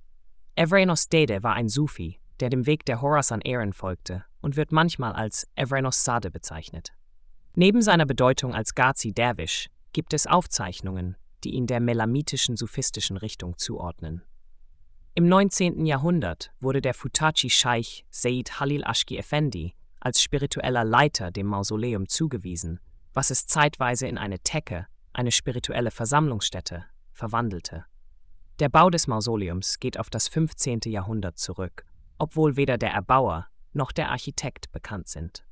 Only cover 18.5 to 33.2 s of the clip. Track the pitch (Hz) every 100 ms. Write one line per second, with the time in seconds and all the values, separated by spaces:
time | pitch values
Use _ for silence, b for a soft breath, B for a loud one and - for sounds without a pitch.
18.5 | - 139 143 - 123 - - - 147 151
19.5 | 92 82 - - - 127 - - 147 139
20.5 | - - 123 110 120 151 - 90 101 101
21.5 | 98 98 107 120 107 95 - 160 120 92
22.5 | 85 85 85 - - - - 131 127 -
23.5 | 160 147 - 123 120 127 113 104 92 -
24.5 | 160 - 87 85 - - - 120 - -
25.5 | 120 - - 120 - 117 147 151 110 -
26.5 | 92 - 87 - - - - 110 117 117
27.5 | 90 - 82 - - - - - - -
28.5 | - 143 156 170 170 - 110 104 113 92
29.5 | 87 - - 127 - - 113 - - 160
30.5 | - - 117 113 104 95 110 95 - -
31.5 | 95 92 - - - - - 156 160 156
32.5 | 135 139 120 107 98 98 127